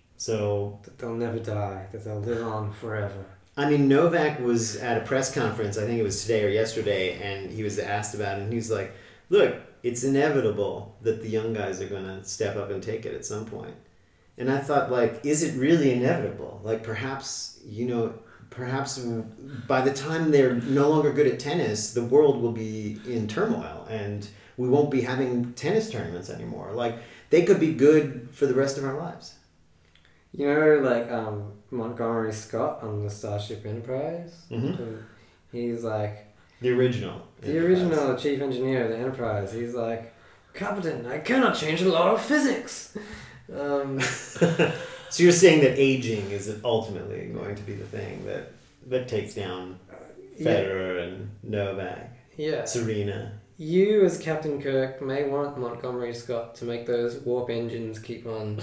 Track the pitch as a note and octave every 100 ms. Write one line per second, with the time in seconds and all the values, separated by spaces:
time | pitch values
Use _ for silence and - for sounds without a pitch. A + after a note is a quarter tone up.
0 | _ - - G#2+ G#2 G#2 G2+ G2+ - -
1 | A#2 A#2 A#2 A#2 G#2+ G#2 G2+ F#2+ F#2+ G#2+
2 | A2 G#2 A2 A#2 A#2 G#2+ G2+ - A2+ G#2+
3 | G2+ G2 F#2+ - _ - D3 C#3+ C#3 C#3
4 | E3+ E3 D3+ C3 B2 A#2 G#2+ - B2 A2
5 | - C3+ C3 C#3+ A2 G#2+ G#2 G#2+ A2 A#2
6 | G#2 F#2 G#2+ A2 G2+ G#2+ A2 A2+ G2+ G2
7 | F#2 - G2+ G2 - A2 G#2 G2+ G2+ G#2
8 | G#2 G#2 G2 G2 G2+ A#2 A2 G#2 F#2+ -
9 | - - - G3 E3 - - - A#2+ A#2+
10 | C3+ C#3 D3+ C#3 A2 G2+ F#2+ F2+ - -
11 | A2+ A2 A2 A2 A2+ G#2+ G2 F#2 F#2+ G2
12 | F#2+ F#2+ - - G#2 G#2 G2 F#2+ G#2+ A2
13 | - - - G#2+ A2+ - - - _ _
14 | _ _ _ - B2+ C#3 - C#3+ B2+ B2
15 | A2+ - C#3+ D3+ D#3+ C3 C#3 E3 C#3 B2
16 | C3 F3 G#2 - C2 G2 G#2+ A2 A2+ G#2+
17 | C3 C3 - - - - - G#2 B2 A#2
18 | A2 - - - - - B2 C3 B2+ C3
19 | A#2+ A2+ A2 - C3+ B2 - C3 C3+ C#3
20 | D3+ E3 D#3+ C#3+ B2+ A#2+ A#2 C#3 C#3+ D#3
21 | D3 C3+ C3+ B2 C#3+ E3 A2+ G#2 - B2
22 | A#2 C#3+ D3 A#2+ A#2 A2 A2 A2 G#2 -
23 | B2 A2+ G#2 - A#3 - - - - A2
24 | G2+ G2+ - - - - B2 C#3+ C#3+ C3
25 | B2 C3 B2+ B2 A#2+ - D3+ A3 A3 A2
26 | E2+ F2 F#2+ - - F#2 F#2 A2+ A#2 -
27 | - - - D#3+ E3+ E3+ D#3+ - D3 D#3
28 | C3+ - - - C3 B2+ C#3 C#3+ C3+ C#3+
29 | E3+ - - - _ _ _ _ _ _
30 | _ _ _ - C#3+ D3+ D#3 D3+ C3 A#2
31 | A#2+ A#2 A2 G#2 G#2 - - B2 A2+ A#2
32 | A2+ A#2 A2 G#2 - A2+ D3 - A2 G#2
33 | G#2 - G#2+ G#2 - G#2 G#2+ A#2 B2 C3
34 | D#3 E3+ E3+ - - A#2 C3+ F#3 A2+ A2
35 | - - - _ - A#2+ A#2+ A#2 A2+ G#2+
36 | G#2 - - _ _ - B2 B2 B2+ G#2+
37 | F#2 - - - - D#3+ E3+ F#3 F3+ D#3
38 | C3+ B2+ D3 C#3 C#3 B2 C3 B2+ A2+ A2+
39 | B2+ C3 A2+ G2+ G2 A2+ A#2+ B2 A2+ A2+
40 | A#2 - - - _ - G#3 G3+ E3+ A#2+
41 | A#2+ - - C4 A#3+ - D#3 E3+ F#3 E3
42 | F#3 A3 - D4 C4+ D#3+ - - - G#3
43 | G#3 - - - - C#3+ C#3+ C#3+ C#3 C3+
44 | B2+ - - - E3+ - D#3+ - - -
45 | - - F3 E3 F3+ D#3 C3+ C#3 C3+ C3
46 | A2+ G#2 G2 G2+ G#2 G#2 B2 A2 G#2 F2+
47 | G2+ F#2+ F2 F2 F#2+ G#2 G#2 G#2 G2 G#2+
48 | G1+ F#2+ G2+ - - - _ _ B2+ B2+
49 | B2 G#2+ - A2 F#2+ F2+ F2+ F#2+ - -
50 | - - - - D#3 G2+ G2 F#2+ F#2 F2+
51 | F2 F#2+ G2+ - A2 G#2 G2 F#2+ F#2 -
52 | - - _ - D3+ C3 A2 A#2+ A2 G#2
53 | G2+ G#2 G#2+ - _ - D#3 F3+ G#3 G#3+
54 | F3+ E3 D#3+ D#3 D#3 C#3 C#3 C3 C3 -
55 | C3+ C3+ C#3+ C#3+ C#3+ C3 A#2+ A#2+ B2+ B2
56 | A#2+ A#2 - A#2 - - A#2+ A#2 A#2 A#2+
57 | A#2+ C#3 B2 B2 A#2+ A#2 A#2 A#2 A2+ A2
58 | - A2+ A#2 A2 G#2+ G#2